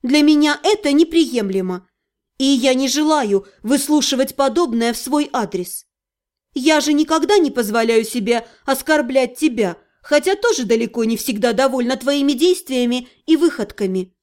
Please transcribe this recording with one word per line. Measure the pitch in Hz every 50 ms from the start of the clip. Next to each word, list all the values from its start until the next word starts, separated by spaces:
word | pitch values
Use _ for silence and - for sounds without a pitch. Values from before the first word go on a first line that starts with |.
Для | - 240 277 302
меня | 294 294 302 294 294 302 294 -
это | - 359 427 427 - 285
неприемлемо, | 277 294 330 320 - 330 320 240 240 233 208 196 190 190 185 185 180 180 185 _ _ _ _ _ _ _ _ _ _ _
и | 269
я | 269 277 247 233 269 254
не | 254 277 262
желаю | 262 285 302 302 311 302 262 214 196 196 196 - _ _
выслушивать | - 214 262 285 285 - 302 302 233 - 277 247 269 - -
подобное | - 277 269 220 339 349 285 226 233 226 233
в | 233
свой | - - 262 262 294 294 -
адрес. | - 262 214 170 - 185 180 - - - - _ _ _ _ _ _ _ _ _ _ _ _ _ _
Я | 277 247 311 311 302
же | 294 294
никогда | 302 285 311 - 320 330 294 - 415 403
не | 330 277
позволяю | - 247 233 202 214 233 226 226 233 220 226
себе | 220 - 247 202 202 233 233 226 - _ _ _
оскорблять | - 269 262 - - 311 302 285 233 262 269 254 247 254 -
тебя, | 311 311 240 214 214 180 170 - _ _ _ _
хотя | _ - 294 294 - 370 392
тоже | 403 403 480 403 - 247
далеко | 190 226 226 233 233 - 240 226
не | 220 233
всегда | 208 - - 254 214 202 240
довольна | 233 190 269 269 269 262 240 240 262
твоими | 262 247 269 285 285 277 277
действиями | 294 233 311 359 359 - - - 269 254 247 240 240 254 247 - _ _ _
и | - 320
выходками. | 302 330 330 - - 214 - - - 208 190 185 190 180 185 _ _